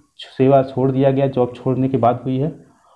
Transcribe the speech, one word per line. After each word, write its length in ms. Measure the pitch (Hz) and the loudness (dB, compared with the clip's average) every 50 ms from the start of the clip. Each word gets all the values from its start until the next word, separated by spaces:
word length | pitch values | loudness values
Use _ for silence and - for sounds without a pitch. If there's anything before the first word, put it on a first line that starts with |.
| _ _ _ _ - - - | _ _ _ _ -20 -20 -2
सेवा 260 | - 131 131 139 135 131 | 0 2 4 4 4 2
छोड़ 280 | 135 - 127 131 135 | 0 -4 -2 -2 0
दिया 200 | 131 131 139 135 | 0 2 2 2
गया, 160 | 135 135 139 | 2 2 0
जॉब 260 | 135 135 127 123 123 - | 0 0 0 -2 -2 -4
छोड़ने 340 | - - 131 131 127 131 131 | -6 -4 -4 -2 0 -2 -2
के 80 | 135 | 0
बाद 240 | 120 117 117 123 120 - | 2 2 2 0 0 -4
हुई 140 | 131 131 131 | -4 -4 -2
है। 180 | 139 160 - - - _ _ _ _ _ _ | -4 -4 -6 -10 -18 _ _ _ _ _ _